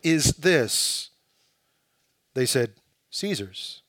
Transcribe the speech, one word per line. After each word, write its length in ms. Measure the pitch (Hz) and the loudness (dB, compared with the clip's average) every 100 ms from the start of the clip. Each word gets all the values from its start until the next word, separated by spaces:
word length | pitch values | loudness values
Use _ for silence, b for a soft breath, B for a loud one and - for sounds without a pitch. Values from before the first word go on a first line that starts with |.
is 320 | 165 160 131 | 0 2 2
this?" 720 | - 165 165 110 - - - - _ _ _ _ _ _ _ _ _ _ _ _ | 0 2 2 2 0 -2 -4 -8 _ _ _ _ _ _ _ _ _ _ _ _
They 100 | 135 | -2
said, 300 | 127 131 117 101 _ _ _ | 0 0 0 -4 _ _ _
"Caesar's." 720 | - 202 175 98 95 - - | -8 -6 -6 -8 -12 -16 -16